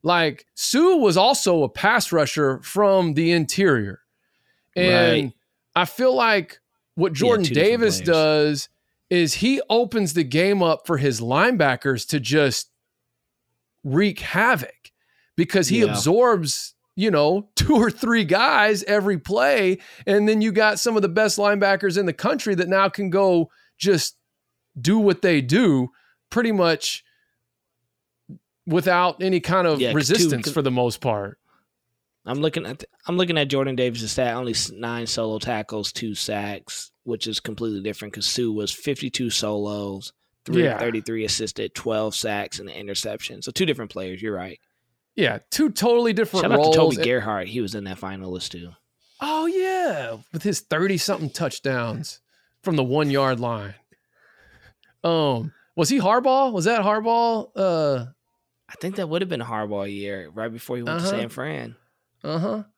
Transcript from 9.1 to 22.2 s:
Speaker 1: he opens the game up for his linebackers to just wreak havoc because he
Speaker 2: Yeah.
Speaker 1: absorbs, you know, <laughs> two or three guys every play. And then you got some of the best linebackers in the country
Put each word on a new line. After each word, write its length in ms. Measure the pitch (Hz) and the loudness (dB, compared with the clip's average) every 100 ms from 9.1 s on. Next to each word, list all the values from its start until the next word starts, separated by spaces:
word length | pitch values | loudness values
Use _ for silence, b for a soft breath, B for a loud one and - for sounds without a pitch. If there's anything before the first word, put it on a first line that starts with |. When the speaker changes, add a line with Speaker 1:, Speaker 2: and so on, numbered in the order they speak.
| 180 165 - | 0 2 0
Speaker 1:
he 260 | 226 277 - | 0 0 2
opens 440 | 226 240 233 185 | 0 2 0 0
the 100 | 156 143 | 0 0
game 360 | 143 190 202 | 2 2 2
up 240 | 170 160 - | 2 0 -2
for 120 | 156 | 0
his 240 | 139 113 | 0 -2
linebackers 840 | 113 135 220 240 147 123 139 123 - | 0 2 2 4 2 2 0 -2 -2
to 100 | 151 | -4
just 500 | 113 151 143 - - _ _ _ _ _ _ _ _ _ _ _ 139 | 0 2 2 0 -8 _ _ _ _ _ _ _ _ _ _ _ -2
wreak 340 | 139 202 - | 2 2 0
havoc 720 | - 180 226 220 127 - - _ _ _ _ - | -4 0 2 0 -2 -14 -20 _ _ _ _ -4
because 320 | 156 196 143 | 0 2 2
he 100 | 220 | 2
Speaker 2:
Yeah. 120 | 214 | 2
Speaker 1:
absorbs, 840 | 123 120 202 247 208 151 - - _ _ - | 2 2 4 4 2 0 -6 -8 _ _ -4
you 140 | 214 | 0
know, 400 | 160 147 190 208 | 4 4 2 -2
<laughs> 40 | - | -4
two 200 | - 285 | 2 4
or 140 | 226 | 4
three 360 | - 233 233 170 | 0 0 2 2
guys 580 | 185 240 - 214 208 | 2 4 4 4 2
every 340 | 196 208 202 180 | 2 0 2 -2
play. 600 | - 208 - 143 185 190 B B - | -2 2 4 4 2 0 B B 2
And 220 | 202 208 | 4 4
then 140 | 220 | 4
you 100 | 220 | 2
got 260 | 196 214 208 | 4 2 2
some 160 | 240 220 | 0 0
of 40 | |
the 60 | 196 | 0
best 280 | 170 214 208 | 2 0 2
linebackers 600 | 202 208 196 196 196 175 | 0 2 2 2 0 0
in 80 | 185 | -2
the 80 | |
country 400 | 151 | -2